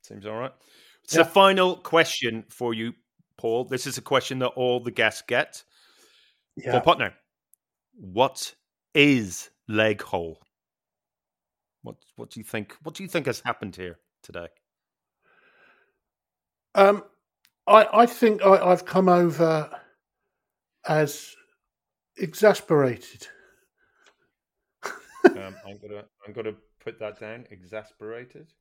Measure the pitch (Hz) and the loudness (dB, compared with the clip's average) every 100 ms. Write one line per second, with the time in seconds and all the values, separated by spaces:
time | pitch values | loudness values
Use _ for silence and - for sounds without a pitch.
0 | _ 107 104 110 131 _ _ _ _ _ | _ -18 -14 -12 -14 _ _ _ _ _
1 | - 160 160 202 196 190 185 180 - 165 | -2 2 4 6 6 6 0 -2 0 2
2 | 160 - 120 113 110 - 120 113 113 - | 2 -2 -6 -6 -14 -10 -8 -6 -8 -12
3 | _ _ _ _ 117 117 123 131 139 127 | _ _ _ _ -4 -4 -4 -8 -8 -12
4 | - 135 - 131 127 - 127 123 120 113 | -2 -2 -2 -6 -6 -2 -2 -2 -4 -2
5 | 110 - - 120 151 - _ _ _ _ | -2 -2 -6 -4 -4 -10 _ _ _ _
6 | _ _ _ _ _ - 131 123 - 175 | _ _ _ _ _ -16 -4 0 0 0
7 | 107 - _ _ _ _ _ _ _ 247 | -4 -8 _ _ _ _ _ _ _ _
8 | 98 92 131 - - - _ _ _ 156 | -12 -2 -2 -2 -14 -16 _ _ _ 2
9 | 147 131 101 87 - _ - 107 110 104 | 4 4 0 -10 -18 _ -6 0 0 0
10 | - 95 82 80 _ _ _ _ _ _ | -6 -8 -8 -14 _ _ _ _ _ _
11 | _ _ _ _ _ _ _ _ 113 - | _ _ _ _ _ _ _ _ -20 -20
12 | _ - 117 - 107 113 101 - 165 156 | _ -20 -20 -18 -12 -10 -10 -16 -18 -16
13 | 190 175 135 117 123 117 104 90 90 82 | -8 -6 -6 -8 -8 -8 -10 -14 -16 -16
14 | _ _ - 87 85 _ _ _ _ _ | _ _ -20 -18 -18 _ _ _ _ _
15 | _ _ _ _ _ _ _ _ _ _ | _ _ _ _ _ _ _ _ _ _
16 | _ _ _ _ _ _ _ - 196 202 | _ _ _ _ _ _ _ 4 4 4
17 | - _ _ _ _ _ - 214 214 208 | -6 _ _ _ _ _ 6 6 6 4
18 | 240 - 233 208 190 190 180 180 - 185 | 2 4 2 4 4 4 4 0 0 0
19 | 185 175 175 143 165 160 151 - _ _ | 4 4 2 2 0 0 -6 -16 _ _
20 | _ _ _ _ _ _ _ _ - 156 | _ _ _ _ _ _ _ _ -4 0
21 | 151 - - - _ _ _ _ _ _ | 0 -4 -18 -20 _ _ _ _ _ _
22 | _ - 185 - 214 190 - 156 135 113 | _ -10 -10 2 4 4 0 0 0 -4
23 | - - - - _ _ _ _ _ _ | -14 -20 -20 -20 _ _ _ _ _ _
24 | _ _ _ _ _ _ _ _ - - | _ _ _ _ _ _ _ _ -16 -14
25 | - - 135 131 95 95 98 101 104 104 | -20 0 0 0 -14 -18 -20 -20 -18 -20
26 | 104 _ 101 107 110 107 _ _ - - | -20 _ -20 -12 -12 -14 _ _ -20 -16
27 | 107 107 107 117 123 98 90 107 107 _ | -16 -16 -18 -20 -20 -20 _ -18 -18 _
28 | 107 117 127 156 156 _ | -18 -18 -20 -20 -20 _